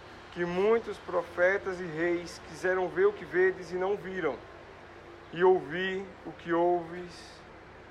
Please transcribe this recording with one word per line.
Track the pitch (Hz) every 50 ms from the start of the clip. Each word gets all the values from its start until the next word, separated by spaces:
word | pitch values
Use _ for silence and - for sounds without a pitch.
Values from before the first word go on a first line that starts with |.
| - - - - - -
que | - 175 175
muitos | 175 175 180 196 214 226 233 226 214 196 -
profetas | - - 175 175 - - - 180 180 185 196 202 - 196 185 175
e | 180
reis | 170 151 156 170 175 170 170 175 170 - - -
quiseram | - 160 - - 185 185 185 185
ver | 170 151 175 190
o | 208 202
que | - 175
vedes | 147 156 180 185 190 185 185 180 165
e | 180
não | 180 180 190 208
viram, | 185 165 190 190 185 160 147 120 104 - - - - - - - - - - - - - - - - - - -
e | 165 180
ouvir | 185 185 175 143 139 160 180 185 190 190 190 196 190 - - -
o | 165
que | 165 - - 170 170
ouves | 170 175 175 175 175 165 165 170 180 180 175 - - - - - - - - - - - - - - - -